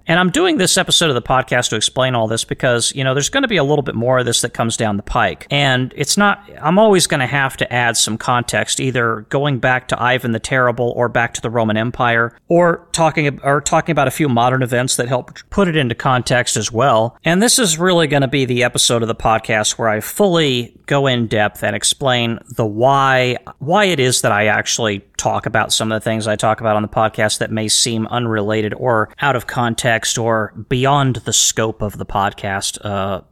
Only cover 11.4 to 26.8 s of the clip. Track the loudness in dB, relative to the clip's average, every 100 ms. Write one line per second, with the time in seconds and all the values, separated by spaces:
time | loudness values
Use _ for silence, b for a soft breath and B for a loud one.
11.4 | -4 -2 0 0 -2 -2 0 2 0 -6
12.4 | 0 4 4 0 -6 0 0 2 -2 -2
13.4 | 0 0 0 0 0 0 0 0 0 2
14.4 | 2 2 0 0 0 -2 -2 -2 -4 -16
15.4 | -4 0 2 2 0 0 0 0 2 0
16.4 | 0 -2 -2 0 4 4 2 -2 0 2
17.4 | 2 2 0 0 2 2 2 2 2 0
18.4 | 0 2 0 0 0 0 0 0 2 0
19.4 | 2 0 0 0 0 0 -4 0 2 4
20.4 | 2 0 -4 -12 -2 0 2 2 0 2
21.4 | 0 0 -4 -2 -2 0 0 2 0 -4
22.4 | -6 -4 -2 2 4 4 4 4 2 -2
23.4 | -8 -10 -2 2 2 2 2 2 2 2
24.4 | 2 2 -2 -2 -2 -2 -8 -6 -2 -2
25.4 | -2 -2 0 0 0 -2 -2 -2 -2 0
26.4 | 0 0 0 0